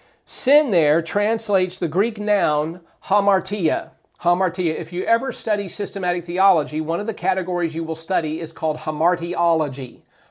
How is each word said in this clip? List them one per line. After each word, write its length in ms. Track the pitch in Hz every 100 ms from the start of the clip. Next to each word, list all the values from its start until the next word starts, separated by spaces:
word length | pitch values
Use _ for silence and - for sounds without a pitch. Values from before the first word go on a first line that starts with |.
| _ _ -
sin 460 | - 247 294 285
there 300 | 180 147 160
translates 760 | 165 202 208 226 - 190 185 -
the 100 | 165
Greek 320 | 170 233 196
noun 640 | 208 208 165 151 160 180 _ _ -
hamartia. 840 | 202 202 190 - 208 160 123 - _ _ _
Hamartia. 560 | 170 180 185 185 170 160
If 120 | 160
you 120 | 175
ever 280 | 202 233 262
study 360 | - 226 208 196
systematic 580 | - 202 202 180 180 170
theology, 560 | 175 196 170 139 151
one 180 | 156 170
of 60 | 208
the 80 |
categories 640 | - 175 185 180 175 165 156
you 80 |
will 120 | 160 160
study 440 | - 180 156 160
is 120 | 156
called 260 | - 160 151
hamartiology. 1200 | 156 151 170 170 170 175 170 165 147 131 123 98 _ _ _